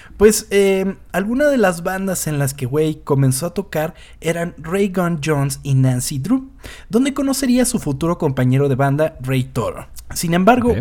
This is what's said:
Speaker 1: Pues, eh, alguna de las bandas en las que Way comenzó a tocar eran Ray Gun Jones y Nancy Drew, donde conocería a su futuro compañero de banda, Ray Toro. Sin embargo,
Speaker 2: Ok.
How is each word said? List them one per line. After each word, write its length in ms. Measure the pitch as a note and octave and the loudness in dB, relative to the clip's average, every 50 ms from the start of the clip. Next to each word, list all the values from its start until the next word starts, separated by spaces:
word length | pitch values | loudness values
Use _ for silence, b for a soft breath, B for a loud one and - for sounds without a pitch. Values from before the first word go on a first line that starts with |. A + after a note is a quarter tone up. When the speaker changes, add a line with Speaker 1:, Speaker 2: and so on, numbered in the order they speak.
| B B B | B B B
Speaker 1:
Pues, 300 | - G3+ A3 G#3+ - - - | 6 6 6 6 4 -2 0
eh, 460 | G3 G3+ G3 G3 G3 F#3+ F#3+ F#3+ F#3+ - - - | 2 2 4 4 2 2 0 -2 -4 -8 -10 -6
alguna 340 | - F3 G3 G#3+ A#3+ C4+ D4 D4 | -4 -4 -2 0 0 2 2 2
de 100 | C#4 B3+ | 4 4
las 240 | G#3 F#3 F3 E3+ | 4 2 2 0
bandas 440 | E3+ F#3 F#3 F#3+ F#3+ F#3+ F3+ - - | -4 -4 -4 -4 -2 -2 -2 -2 -2
en 120 | D#3 D3+ C#3+ | -2 0 0
las 140 | C#3+ C3+ C#3 | 0 -2 -2
que 100 | - C3 | -4 -6
Way 360 | A#2 C3+ D3+ D#3 D#3 D#3 D#3 - | -2 0 0 0 0 -2 -4 -2
comenzó 420 | - D3 C#3+ C#3 C3 C3 C3+ E3+ | 0 2 4 4 2 2 0 -2
a 80 | F3 - | -4 -4
tocar 400 | - F#3+ - - D#3+ D3+ E3 - B B B B B | -6 -6 -4 -4 -4 -4 -6 -8 B B B B B
eran 320 | - E3 E3+ E3+ F#3+ F3+ - - | -4 -4 -2 -2 -4 -6 -8 -10
Ray 300 | D3+ D#3+ F3 G3 G3+ G3+ | -8 -4 -2 0 0 0
Gun 320 | F3+ F#3+ F3 E3+ E3+ D#3 C#3 | 0 0 0 0 -2 -2 -2
Jones 360 | D#3 D#3 C#3+ C#3 C#3 C#3 - | 0 0 0 0 -2 -4 -6
y 120 | - C#3+ C3+ | -4 0 2
Nancy 440 | C3 C3 C3 B2+ B2 A#2+ - D3+ C3+ | 4 4 4 2 0 -2 -4 -6 -4
Drew, 320 | C3+ F#3 B3+ C4+ C4 - - B B B B B B B | -2 0 0 0 -2 -6 -18 B B B B B B B
donde 240 | E3+ A#3 C4+ C#4+ C#4+ | 0 0 0 0 0
conocería 480 | - C#4 C#4 C4 - C#4 B3 A#3+ B3+ | -2 -2 -2 -2 -2 0 2 2 2
a 40 | B3 | 2
su 120 | B3 - F3+ | 2 0 -2
futuro 380 | - D3+ C#3 C3+ E3 E3 F3 E3+ | -2 -2 -4 -2 -2 -2 -2 0
compañero 500 | F3 D3 C3+ C3 B2+ B2+ B2+ C3+ C#3+ C#3+ | 0 -2 0 2 2 2 4 2 2 2
de 40 | C3+ | 2
banda, 400 | B2 C#3 C#3 C#3 D3 D#3 D#3 - - | 2 2 2 2 2 0 -2 -2 -6
Ray 240 | B2+ C3 C3+ C3 B2+ | -6 -2 -2 -2 -2
Toro. 420 | - - B2 G#2+ F#2 - - - - - - - - - | -2 -4 -4 -4 -4 -4 -8 -12 -16 -16 -16 -14 -10 -8
Sin 200 | - - E3 E3+ | -4 -4 -4 -2
embargo, 360 | F3 F#3 G#3+ B3 C4 A#3 A#3+ | 0 2 4 4 4 2 0
Speaker 2:
Ok. 80 | A3 - | -2 -2